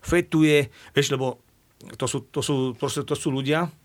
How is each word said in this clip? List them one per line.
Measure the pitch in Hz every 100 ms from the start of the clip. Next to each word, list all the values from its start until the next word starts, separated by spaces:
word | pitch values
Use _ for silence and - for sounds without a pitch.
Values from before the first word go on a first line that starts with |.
fetuje. | - 170 175 160 156 147 135 - - -
Vieš, | 139
lebo | 135 131 123 _ _ _ _ - -
to | 127
sú, | 139 127
to | 151
sú, | 127 139 131
proste | 117 139 151 135
to |
sú | 147 156
ľudia | 135 135 156 170 -